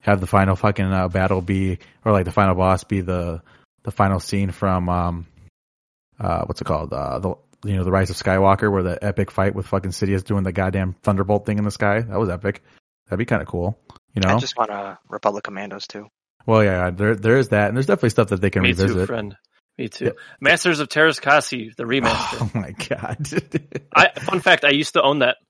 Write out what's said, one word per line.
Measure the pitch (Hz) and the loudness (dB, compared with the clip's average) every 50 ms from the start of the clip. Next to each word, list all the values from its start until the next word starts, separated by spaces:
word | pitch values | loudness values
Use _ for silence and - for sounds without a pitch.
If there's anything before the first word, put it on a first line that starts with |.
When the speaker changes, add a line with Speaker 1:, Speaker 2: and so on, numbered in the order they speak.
Speaker 1:
Have | _ - 101 98 | _ 2 2 2
the | 92 - | 2 2
final | - 101 95 95 95 | 4 4 4 4 2
fucking, | - - 107 101 - 98 | 2 0 -2 0 0 -2
uh, | 95 95 92 92 90 | -2 0 0 -2 0
battle | 87 95 92 95 98 92 | 0 0 0 2 0 0
be, | 90 87 98 95 95 95 92 87 - _ _ _ _ | 0 -2 -2 0 0 -2 -4 -6 -8 _ _ _ _
or, | 110 | 2
like, | 107 98 92 | 2 2 2
the | 90 | 2
final | 92 - 101 95 92 | 2 2 2 4 4
boss | 87 92 92 95 90 - | 4 4 4 2 2 0
be | _ 107 98 | _ -4 -4
the, | 92 90 92 90 87 85 82 82 - _ _ _ _ _ _ _ _ | -2 -2 -4 -4 -4 -4 -6 -8 -12 _ _ _ _ _ _ _ _
the | - | -12
final | - - 104 98 98 92 | 0 0 2 2 2 0
scene | - - - 101 98 95 | -2 -4 -4 -2 -2 -2
from, | 90 - - 98 92 92 90 90 | -4 -2 -2 0 0 0 0 0
um, | 87 87 87 87 85 85 82 - _ _ - - _ _ _ _ _ _ _ _ _ _ _ _ _ _ | 0 0 -2 -2 -4 -6 -10 -14 _ _ -20 -20 _ _ _ _ _ _ _ _ _ _ _ _ _ _
uh, | - 92 85 85 82 | -4 -2 -2 -2 -4
what's | - - - | -6 -8 -10
it | - | -4
called? | - 90 76 80 73 69 | -4 -4 -4 -4 -6 -8
Uh, | 69 71 65 65 64 | -8 -6 -6 -6 -4
the, | 92 95 90 _ _ _ _ _ - | -4 -6 -6 _ _ _ _ _ -6
you | 107 101 | -4 -2
know, | 95 90 | -2 0
The | 92 | 0
Rise | 92 95 95 90 | 2 2 0 0
of | 92 | -2
Skywalker, | - - 98 95 95 98 98 98 98 - 107 | -4 -2 0 2 4 4 4 4 4 2 0
where | 98 95 90 | 0 0 -2
the | 90 87 - - | -2 -4 -4 -4
epic | 104 98 - 98 - | -4 -2 -2 -4 -4
fight | - - 95 101 - | -2 -2 -2 -2 -2
with | 98 92 - | -4 -6 -4
fucking | - 98 92 95 | -4 -4 -4 -4
Sidious | 87 - - 95 98 95 92 | -6 -4 -2 -2 -2 -2 -2
doing | - 107 98 95 | -2 -2 -2 -2
the | 95 87 | -2 -2
goddamn | 98 95 95 92 98 95 92 92 _ _ | -2 -2 0 0 -2 -2 -2 -4 _ _
thunderbolt | - 101 95 98 95 104 104 98 | -2 0 0 2 0 0 0 0
thing | - 107 104 | -2 -2 -2
in | 104 | -2
the | 104 | -4
sky. | 101 - 107 101 101 110 | -4 -2 0 0 0 0
That | 120 113 98 92 | -2 -4 -2 -2
was | 113 98 | -2 -2
epic. | 87 87 - 101 101 - _ _ _ _ _ _ _ _ _ _ | -2 -2 -4 -4 -4 -4 _ _ _ _ _ _ _ _ _ _
That'd | - 92 | -4 -4
be | 113 | -2
kinda | 120 - 101 76 | -2 -2 -2 -2
cool, | - - 87 87 92 110 _ _ _ - - _ _ _ | -4 -6 -4 -4 -4 -4 _ _ _ -20 -20 _ _ _
you | - | 0
know? | 95 92 98 | 2 2 2
Speaker 2:
I | 113 | 2
just | 127 131 - - | 0 -4 -2 -4
want, | 113 107 | -4 -2
uh, | 104 101 101 98 95 - _ _ | -2 -8 -8 -10 -12 -16 _ _
Republic | - 107 - 107 104 101 - | -12 -2 -2 -2 -2 -2 -8
Commandos | - 104 95 101 101 95 101 - - | -10 -10 -10 -12 -12 -12 -14 -14 -14
too. | - 104 104 104 _ _ _ _ _ _ _ | -14 -16 -16 -16 _ _ _ _ _ _ _
Speaker 1:
Well, | - 113 110 107 | 2 4 4 4
yeah, | 101 95 90 90 90 | 4 2 0 0 -2
there, | 87 87 104 104 117 | -2 0 0 0 0
there | 98 101 110 117 135 | 0 2 2 4 4
is | 135 - | 4 2
that, | - 104 104 101 | 2 2 2 2
and | 107 | 0
there's | 123 135 | -2 0
definitely | 139 202 175 - 117 | 0 0 2 2 0
stuff | - - 117 98 | 2 2 2 2
that | 104 92 | 0 0
they | 95 98 | 0 0
can | - 98 90 | 2 2 2
Speaker 3:
Me | 92 | 2
Speaker 1:
revisit. | 90 87 95 98 - 92 | 2 2 2 0 2 0
Speaker 3:
too, | 92 | -2
friend. | 98 117 117 104 104 98 _ _ _ _ _ _ _ _ - | -2 -4 -8 -8 -10 -12 _ _ _ _ _ _ _ _ -10
Me | 131 110 | -10 -10
too. | - - 135 | -8 -4 -4
Speaker 1:
Yeah. | 117 - - - - - _ | -4 -4 -6 -18 -20 -18 _
Speaker 3:
Masters | - 139 165 165 - 180 170 147 | 4 4 4 4 4 0 0 0
of | 151 127 | -2 -2
Teräs | - 151 156 160 151 - | 2 4 4 4 4 0
Käsi, | - 139 143 151 139 - - 123 110 113 110 | 2 4 4 4 4 0 -8 -8 -10 -12 -10
the | - 127 | -10 -4
remaster. | 113 120 139 120 113 113 107 - - - - | -2 0 0 2 0 0 -2 -4 -6 -6 -4
Speaker 1:
<laughs> | 123 101 - | -6 -4 -4
Oh | 117 | -4
my | 98 73 | -6 -6
god. | 104 - - - - - - - 110 - 147 143 - - - - - - - _ - - - | -8 -12 -6 -6 -6 -6 -6 -8 -8 -8 -8 -4 -4 -6 -6 -4 -8 -8 -8 _ -14 -14 -14
<laughs> | _ - | _ 4
Speaker 3:
I, | 147 165 185 - - | 4 4 4 2 -2
fun | 131 - - 180 | -6 -4 -4 0
fact, | - 180 175 - - | 4 4 4 4 4
I | 143 | 2
used | 139 139 151 - - | 2 2 0 0 0
to | 170 | 2
own | - 139 147 151 | 4 4 4 4
that. | 131 123 127 _ _ | 2 0 0 _ _